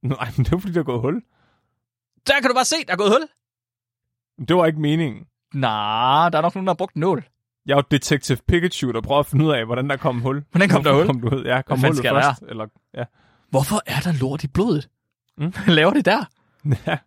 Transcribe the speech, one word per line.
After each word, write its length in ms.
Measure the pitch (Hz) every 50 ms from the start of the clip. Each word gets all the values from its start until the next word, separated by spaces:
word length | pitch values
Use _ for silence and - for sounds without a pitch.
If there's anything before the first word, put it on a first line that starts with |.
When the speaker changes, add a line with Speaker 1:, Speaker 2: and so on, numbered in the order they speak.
| -
Speaker 1:
Nej, 280 | 120 - - 120 117 - -
men 80 | 131
det 20 | - 156
er 40 | 180
jo, 20 |
fordi 140 | 196 202 170
der 60 | 175
er 40 | 151
gået 180 | 135 123 120
hul. 200 | 113 131 160 240 - _ _ _ _ _ _ _ _ _ _ _ _ _ _ _ _ _ _ _ _ -
Speaker 2:
Der 60 | 277 277
kan 80 | 233 247
du 40 | 247
bare 120 | 254 254
se, 100 | - 311 330 311 -
der 60 | 180
er 40 | 175
gået 120 | 208 202
hul. 180 | 214 269 320 302 _ _ _ _ _ _ _ _ _ _ _ _ _ _ _ _ _ _ _ _ _ - 127 -
Speaker 1:
Det 80 | 165
var 100 | 180 170
ikke 140 | 160 160 151
meningen. 440 | 151 147 151 165 170 143 107 - - _ _ _ _ _ -
Speaker 2:
Nej, 760 | 139 131 120 110 107 104 104 110 113 120 127 135 151 165 175
der 80 | 170 151
er 40 |
nok 140 | 160 175 -
nogen, 120 | 196 185 185
der 60 | 180
har 20 | 165
brugt 160 | 185 - _
en 40 | 156
nål. 280 | 151 185 180 127 - _ _ _ _ _ _ _ _
Speaker 1:
Jeg 80 | - 143
er 40 | 143
jo 60 | 139 _
Detective 460 | 151 139 - - 156 139 - - 135 120 _ -
Pikachu, 440 | 180 175 170 185 - - - 123
der 100 | 113 113
prøver 180 | 107 - 143 143
at 60 | 143
finde 200 | - - 135 151
ud 60 | 156
af, 140 | 147 123 113
hvordan 240 | 113 120 123 127 143
der 80 | 139 131
kom 240 | - 156 127 120
hul. 220 | 117 131 131 143 143 _
Speaker 2:
Hvordan 180 | _ 170 190 196
kom 140 | 190 - 143
der 80 | 151
Speaker 1:
Hvorfor 140 | 139 139 165 175 139
Speaker 2:
hul? 80 | 123
Speaker 1:
kom 80 | 117 117
du 60 | 117
ud? 80 | 135 -
Ja, 180 | 127 123 131
kom 180 | 131 - 147 127
Speaker 2:
Hvad 20 |
fanden 40 | 131 135
Speaker 1:
hullet 100 | 160 139
Speaker 2:
sker 160 | 123 131 117
der? 80 | 139 127
Speaker 1:
først, 180 | 143 135 - - -
eller, 180 | - 113 110 104 _ _ _ _ _
ja. 100 | - 120 - _ _ _ _ _ _ _ _
Speaker 2:
Hvorfor 320 | - - 139 - 208 214 -
er 140 | - - 131
der 140 | 147 180 170
lort 300 | 135 127 131 127 151 -
i 40 | 139
blodet? 420 | 131 - 196 240 185 147 139 _ _ _ _ _ _ _ _ _ _ -
Speaker 1:
Mm. 160 | 147 165 185 - 196
Speaker 2:
Hvad 100 | 208 175
laver 180 | 156 151 180 233
det 120 | 294 190
der? 200 | - 196 254 214 - _ _ _ _ _ _ _
Speaker 1:
<laughs> 120 | 147 135 - - -
Ja. 100 | 151 139 _